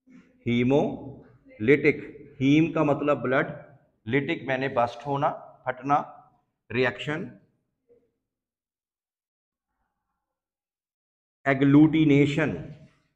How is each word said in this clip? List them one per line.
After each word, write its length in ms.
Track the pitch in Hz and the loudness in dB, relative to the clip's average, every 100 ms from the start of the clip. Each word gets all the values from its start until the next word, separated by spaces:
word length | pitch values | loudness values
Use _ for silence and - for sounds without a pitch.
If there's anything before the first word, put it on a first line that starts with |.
| _ - _ _ - | _ -20 _ _ -4
Hemolytic, 1500 | 120 123 143 196 - - - - _ _ - 110 147 151 127 - - - - | 0 2 2 0 -6 -14 -20 -20 _ _ -4 2 4 2 -2 -6 -20 -20 -4
heme 320 | 131 147 165 | 2 2 2
का 120 | 160 | 0
मतलब 380 | 151 139 143 139 | 0 0 -2 -2
blood, 300 | 120 131 165 - - - _ _ 107 | -2 -2 -2 -8 -20 -20 _ _ -4
lytic 420 | 135 143 165 135 | -2 -2 -4 -4
मैंने 200 | 131 135 | -4 -2
bust 380 | 135 120 - 143 | -2 -2 -4 -6
होना, 220 | 139 151 - - - - | -2 -2 -4 -12 -12 -10
फटना, 520 | 127 135 147 - - _ _ _ _ - | -8 -2 -2 -2 -14 _ _ _ _ -8
reaction 640 | 113 127 120 - 156 151 - _ _ _ _ _ _ _ _ _ _ _ _ _ _ _ _ _ _ _ _ _ _ _ _ _ _ _ _ _ _ _ _ _ _ _ _ _ _ _ _ 139 | -2 -2 -4 -8 -10 -10 -18 _ _ _ _ _ _ _ _ _ _ _ _ _ _ _ _ _ _ _ _ _ _ _ _ _ _ _ _ _ _ _ _ _ _ _ _ _ _ _ _ -4
एग्लूटिनेशन, 1300 | 131 139 143 156 160 156 143 143 - 147 87 - - - _ _ | 0 4 6 6 6 4 4 4 0 -4 -4 -12 -18 -20 _ _